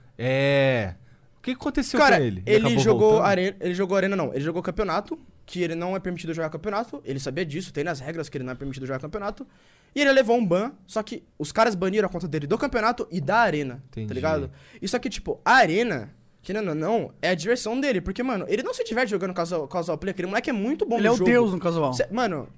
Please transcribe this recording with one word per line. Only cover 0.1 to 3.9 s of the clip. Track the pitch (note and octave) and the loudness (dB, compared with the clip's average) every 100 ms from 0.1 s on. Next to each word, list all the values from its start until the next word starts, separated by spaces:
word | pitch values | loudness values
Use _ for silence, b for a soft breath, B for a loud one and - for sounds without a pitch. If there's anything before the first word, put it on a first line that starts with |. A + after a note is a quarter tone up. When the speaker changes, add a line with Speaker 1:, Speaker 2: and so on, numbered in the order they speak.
| - | -6
Speaker 1:
É. | B2 C3 C#3 C#3 C3+ B2+ G2 - b b b _ | -2 0 2 4 4 2 -2 -8 b b b _
O | |
que | - | -8
aconteceu | B3+ D4 C#4+ - C4+ | -6 -2 -2 0 4
Speaker 2:
Cara, | C#4 G3+ | 6 6
Speaker 1:
com | |
ele? | B2 F#2 F#2 | 2 -2 2
Speaker 2:
ele | G#3+ A3+ | 4 4
Speaker 1:
acabou | A#3 | 4
Speaker 2:
jogou | A3+ G3 G#3+ | 4 6 6
Speaker 1:
voltando? | A3 G3+ | 6 4
Speaker 2:
arena, | F#3+ F#3+ G3 | 2 0 -2
ele | F3+ F3+ | -4 -2
jogou | F#3+ | 0